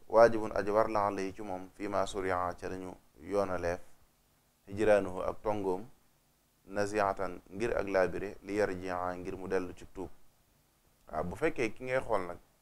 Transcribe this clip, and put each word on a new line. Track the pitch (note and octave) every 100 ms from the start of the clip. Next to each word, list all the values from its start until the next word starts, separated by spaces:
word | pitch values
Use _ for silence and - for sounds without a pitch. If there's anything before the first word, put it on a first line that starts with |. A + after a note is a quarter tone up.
| -
waajibun | A2 A#2 A2+ G#2+
aji | - G2+
war | G#2 A2
la | G#2+ G2+
alayhi | G2 F#2+
ci | G2
moom, | G#2+ F#2 F#2
fii | - G2+
ma | G2 F#2+
suri'a | G2+ F#2 F2+ F2+
ca | F2 F#2
lañu | F#2 F#2 - _ -
yoonaleef, | F2 G2+ F#2+ F2+ F2 F2+ - - _ _ _ _ _ _ -
hijraanuhu | G2 G#2 G2+ F#2+ F2+
ak | F2 -
tongoom, | A2 G#2 F#2+ F2+ A#2+ - _ _ _ _ _ _ F#2
nasi'atan | G2+ G#2 G#2 G2 G2 F#2 F2 -
ngir | F#2+ A#2 -
ak | G2
laabire, | F#2+ F#2 F2+ G2 -
li | F#2+
yarji'a | G#2 G2+ F#2 F#2 F2+ F2+ F2+
ngir | F#2 F#2
mu | F#2
dellu | F#2+ F2
ci | F2+ E2+
tuub. | F#2+ E2+ - - _ _ _ _ _ _ _ -
Waaw, | -
bu | F2+
fekkee | G2 E3 D#3 A2+
ki | -
ngay | B2+ B2+
xool | A#2+ G#2 F2
nag | F2+ _ _